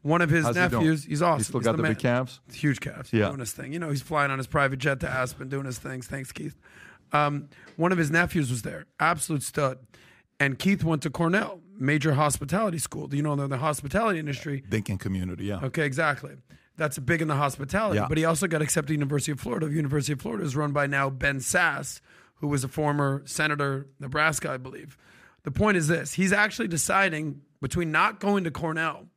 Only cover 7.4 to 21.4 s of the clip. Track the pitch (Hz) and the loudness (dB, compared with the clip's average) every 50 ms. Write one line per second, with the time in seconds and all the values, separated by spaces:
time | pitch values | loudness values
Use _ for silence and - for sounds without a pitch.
7.4 | 143 - - - - - - - 160 175 185 170 160 143 156 170 175 170 - 175 | -6 -10 -20 -20 -20 -20 -4 0 2 2 4 2 2 2 4 2 2 2 2 0
8.4 | 147 120 127 113 - 156 - - - _ _ _ 151 160 170 156 - - 165 143 | 0 0 -2 -4 -4 -8 -10 -10 -14 _ _ _ 2 2 2 0 -2 -2 -2 -4
9.4 | - - - - 147 131 131 - 127 - - - - - - _ _ _ _ _ | -4 -4 -2 0 0 0 -2 -4 -14 -20 -20 -20 -20 -20 -20 _ _ _ _ _
10.4 | 139 139 135 - - 185 202 196 - 165 165 147 - 160 - - 170 165 180 208 | 0 0 0 2 2 2 2 4 2 0 0 0 -2 -4 -2 0 2 2 2 2
11.4 | 214 - 196 - - - 98 107 131 135 151 156 131 160 143 135 151 147 139 - | 0 -2 -8 -14 -18 -20 -10 -2 0 2 2 4 4 2 4 4 4 2 2 0
12.4 | 147 135 160 196 226 208 165 156 - - - 156 151 139 139 143 147 151 143 143 | -4 -2 0 0 0 0 -2 -4 -6 -6 -6 -8 -8 -4 -2 0 0 0 0 0
13.4 | 139 135 139 123 143 156 147 - - 143 - 196 233 220 190 160 156 147 139 123 | 0 -2 -2 -2 0 -2 -2 -2 -6 -2 0 2 2 2 0 0 -2 -4 -6 -6
14.4 | - 160 143 139 139 101 107 110 101 - 104 92 - 101 95 92 90 92 87 85 | -4 -6 -6 -6 -4 -2 -2 -2 0 -2 -4 -4 -2 -4 -2 -2 -2 -4 -6 -6
15.4 | 95 101 101 90 - 131 - 165 156 123 131 143 165 151 143 127 - 139 - - | -4 -4 -4 -4 -4 -4 -2 0 0 0 0 0 0 0 0 -2 -6 -16 -18 -20
16.4 | _ _ - - _ _ _ - 160 151 135 - 135 123 170 160 165 156 147 139 | _ _ -20 -20 _ _ _ -4 -2 -2 -2 -4 0 0 2 2 2 0 2 2
17.4 | 147 139 131 - 135 135 - 196 220 208 196 - 101 - 156 156 160 165 165 156 | 2 0 -2 -4 -8 -2 -2 0 0 2 2 0 0 2 0 2 2 2 2 2
18.4 | 202 180 160 156 156 139 - 165 151 139 156 147 143 135 147 147 - - 147 123 | 0 0 0 0 0 2 0 -2 0 0 0 0 0 0 0 -2 -2 -2 -4 -6
19.4 | - - 240 202 156 151 143 165 151 139 139 151 131 147 151 131 - 214 233 208 | -4 -4 -2 -2 -2 -2 0 -2 0 0 0 0 0 0 -4 -4 -4 -6 -4 -4
20.4 | 180 151 123 147 151 147 143 147 143 143 143 139 139 139 135 131 127 143 139 135 | -4 -2 -2 -2 -2 0 0 0 0 2 2 0 0 0 -2 0 0 0 0 0